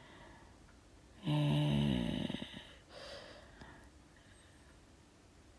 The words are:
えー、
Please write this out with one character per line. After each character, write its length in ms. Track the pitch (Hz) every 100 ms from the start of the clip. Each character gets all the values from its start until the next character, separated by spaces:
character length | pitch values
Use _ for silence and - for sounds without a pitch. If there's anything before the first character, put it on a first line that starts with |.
| - - - - - - - - - - - - -
え 1000 | 151 147 147 147 71 71 62 58 - -
ー、 160 | - - - - - - - - - - - - - - - - - - - - - - - - - - - - - - - -